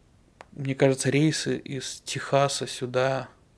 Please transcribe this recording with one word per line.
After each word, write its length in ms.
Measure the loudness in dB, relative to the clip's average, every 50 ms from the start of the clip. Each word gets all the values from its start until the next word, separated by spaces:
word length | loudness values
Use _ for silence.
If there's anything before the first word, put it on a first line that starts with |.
| _ _ _ _ _ _ _ -20 -20 _
мне 240 | -10 -6 -4 -4 2
кажется, 360 | 4 6 6 6 4 2 2
рейсы 460 | 4 4 4 4 2 0 -2 -2 -4
из 440 | -4 -6 -8 -10 -8 -8 -8 -10 -10
Техаса 680 | -10 -8 -6 -6 -4 0 2 2 2 2 0 -4 -6
сюда, 640 | -6 -8 -6 -6 -4 -2 0 0 0 0 -2 -6 -10 -16 _ _ _ _